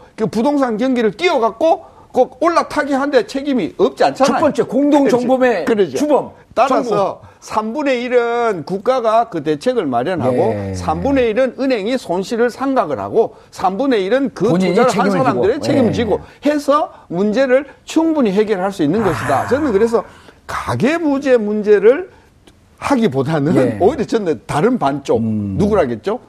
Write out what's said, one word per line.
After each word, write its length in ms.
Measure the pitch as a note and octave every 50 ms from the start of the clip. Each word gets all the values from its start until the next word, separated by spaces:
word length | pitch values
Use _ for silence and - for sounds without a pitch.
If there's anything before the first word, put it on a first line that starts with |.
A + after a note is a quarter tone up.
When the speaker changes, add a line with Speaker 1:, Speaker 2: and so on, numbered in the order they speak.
| - - _
Speaker 1:
그 100 | - A3
부동산 520 | E3+ - G#3+ - D4 D4 C#4 C4+ B3 G#3+ G3
경기를 340 | B3+ C4+ B3+ B3 A3 G#3
띄워갖고 720 | - - E4+ F4+ E4 B3+ A3+ A3 - - D#4+ E4 G4 E4+ - - - - - _
꼭 260 | - B3+ B3 - - -
올라타게 540 | D4+ E4+ E4+ D4+ C4 - - D4 D4 C#4 C#4
한 160 | C4 C#4 D4
데 160 | C#4+ A#3+ G3+ -
책임이 480 | - C4+ C#4 D4 C4+ A#3+ E3 - - -
없지 260 | F#3 C4+ - - -
않잖아요. 300 | C#3+ C#3 - C4 C#4+ C4+
Speaker 2:
첫 60 | -
번째, 220 | D#4+ C#4 - - G3
공동정범의 1000 | - G3+ C4 C#4+ D4 D4 C#4+ C#4 A3+ A#3+ A#3+ B3 A#3 C4 B3 B3+ B3 A3 F3 D3
Speaker 1:
그렇죠. 320 | - A3+ G#3 F#3+ D3 A#2+ F3
Speaker 2:
주범. 340 | C#4+ D4+ C#4+ G#3 D#3 - - - - _ -
Speaker 1:
따라서 680 | G#3 A#3+ C4+ C4 - C4 A#3 G3+ G#3 G3 E3 - -
Speaker 2:
정부. 80 | - - - _
Speaker 1:
삼분의 640 | - - - A3 A3 A3 A3+ D4+ D4 C#4 B3+ A#3 B3
일은 600 | B3 B3 B3 A#3 A#3 A#3 A#3+ A#3 A3+ G3+ E3+ C#3
국가가 640 | - F#3 G3 - - C4 C4 A3+ A3 G#3+ A3+ A#3 A3+
그 140 | - D#3+ C#3+
대책을 420 | D#3 D#3 D3 - B3+ B3+ A#3 F3
마련하고 500 | C#3 B2 A#2 C3 F3 F#3 D#3+ - B2+ B2+
Speaker 2:
예. 380 | - F3 A3 G#2+ G2+ G2 G2 F#2+
Speaker 1:
삼분의 540 | - - E3+ D#3 E3+ F3 C4+ C#4+ C4 B3 A3+
일은 260 | G3+ A3+ C4+ A#3+ - -
은행이 380 | C4 C4+ B3+ G#3+ F#3 A3+ C4 A#3+
손실을 520 | - - - F#3 F#3+ - A#3+ A3 A#3+ A#3+
상각을 500 | - - C4 C#4 C4+ B3 G3 D3+ C3+ G2+
하고 360 | G2 G2+ B2 F#3+ - - - - - _
삼분의 520 | - - - F3+ F#3+ G3+ C4+ C#4 B3 G#3 F#3
일은 280 | F#3+ A#3 C4+ C#4 A3 -
그 160 | - E3+ A#3
Speaker 2:
본인이 220 | - F#3 F#3+ F3
Speaker 1:
투자를 180 | F3 A3+ B3 B3
한 160 | G3 G3+ B3
Speaker 2:
책임을 60 | -
Speaker 1:
사람들의 420 | D4 C4+ B3+ A#3+ - B3 A#3 G3+ C4+
Speaker 2:
지고. 100 | D4 -
Speaker 1:
책임지고 540 | - D4 C#4 A#3+ G3+ C#3+ G3+ A#3+ G#3 F3 - - - - - -
Speaker 2:
예. 40 | C#4+
Speaker 1:
해서 420 | D4+ D4 C#4+ - C#4+ D4+ E4+ - - - - -
문제를 580 | D#3+ F3 G3+ G#3+ G3+ B3+ C#4 B3+ B3 C4+ D4 - - - _
충분히 460 | - - D#4+ E4 E4 D#4 D4+ B3 G3+
해결할 400 | F3+ G#3 G#3+ G3 G#3+ F3+ F#3 G3+
수 120 | G3 - D#3
있는 180 | C#3+ F3 A3+
Speaker 2:
아. 40 | G#3+
Speaker 1:
것이다. 420 | F#3 D3+ G#2+ G#2+ B2+ C#3 B2 G2 G2+
저는 240 | A#3 C#4+ D#4 C4+
그래서 320 | G3 G3 A3+ A3+ A#3 G3+ - - - - - - - - _ -
가계부채 920 | - - - - A#2+ A#2+ F3+ C#4 E4 E4+ E4+ D4 C#4 C4+ C#4+ C4+ B3+ A#3
문제를 720 | G#3 G#3 G#3+ G#3+ G3+ G#3 G#3 G3 F#3 A3+ C4+ E4+ F#4 - - - _ _ _ _ _ - _ _ _ _ _ -
하기보다는 800 | - - C#4+ A#3+ A3+ F3+ B2+ C3+ B2+ C#3+ E3 D3+ C#3 D3+ -
Speaker 2:
예. 220 | - B2+ A#2+ A2+ G2+
Speaker 1:
오히려 240 | - A3 D#4+ C4+ G#3
저는 380 | - - A3+ G3+ E3 C#3+ A2 -
다른 320 | - C3 D3 D#3 - B3+ -
반쪽. 420 | C#3+ C#3 C#3+ C#3+ - - C#3 A2+
Speaker 2:
음. 360 | A#2 A2 G#2+ G#2+ G2+ G2+ F#2+ C#3
Speaker 1:
누구라겠죠? 640 | G3+ G3+ G#3+ F#3+ D#3 A#2+ A#2+ G#2+ - F#3+ A3 B3 -